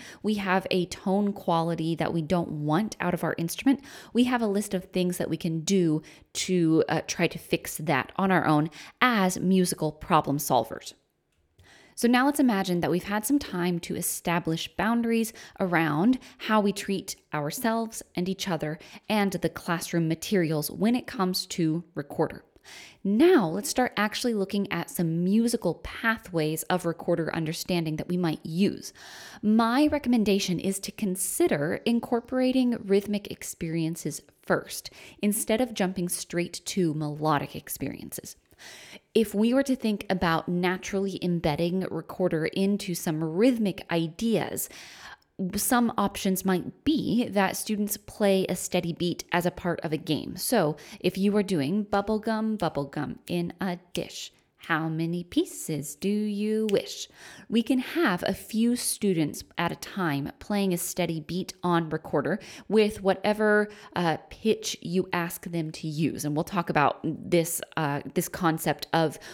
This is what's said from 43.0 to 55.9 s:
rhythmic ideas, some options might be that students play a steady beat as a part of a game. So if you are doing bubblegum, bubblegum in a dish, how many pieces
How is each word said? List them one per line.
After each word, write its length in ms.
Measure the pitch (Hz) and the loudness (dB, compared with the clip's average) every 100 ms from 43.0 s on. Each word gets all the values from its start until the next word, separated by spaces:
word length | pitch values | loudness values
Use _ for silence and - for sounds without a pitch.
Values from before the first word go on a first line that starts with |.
| - 156 | -2 -2
rhythmic 640 | 160 165 247 233 208 165 - | 0 4 4 4 2 -2 -2
ideas, 800 | 170 165 156 226 202 - - - - - - - - _ - 185 202 | -2 -2 -2 0 2 0 -4 -8 -12 -20 -18 -20 -20 _ -8 -6 -4
some 360 | - 247 233 - | 2 2 2 2
options 480 | 202 - 196 185 190 | -2 0 0 0 2
might 380 | 185 - - | 0 -2 -4
be 440 | - 302 - 226 226 | 0 0 2 0 0
that 280 | 196 190 - | 2 0 0
students 400 | - 214 208 - | -4 -2 -2 -4
play 480 | - - 202 190 185 | -10 0 4 4 2
a 80 | 185 | -2
steady 380 | - 185 175 | -2 -2 -2
beat 300 | 165 175 165 - | 0 -2 -2 0
as 140 | 175 175 | 0 0
a 60 | |
part 280 | - 180 165 | -2 -4 -4
of 100 | 165 | -4
a 60 | 160 | -4
game. 400 | - 151 - 180 | -2 -4 -4 -6
So 400 | - 233 151 156 - - | 0 2 2 0 -8 -6
if 180 | 180 185 | -4 0
you 180 | 202 208 | 2 2
are 60 | |
doing 420 | 180 180 135 202 202 | 2 0 0 0 0
bubblegum, 720 | 202 202 214 214 220 220 214 | -2 0 -2 -2 -2 -2 -2
bubblegum 600 | 165 143 143 - 143 - - | -2 -2 -4 -6 -6 -8 -6
in 260 | 175 170 - | -4 -4 -4
a 200 | 190 175 - | -6 -6 -8
dish, 380 | - - - - - _ _ - | -8 -8 -10 -14 -16 _ _ 0
how 200 | 160 160 | 0 0
many 380 | 160 165 175 175 | -2 -2 -4 -4
pieces 720 | - 359 - - 151 143 | -2 -2 -4 -6 -6 -6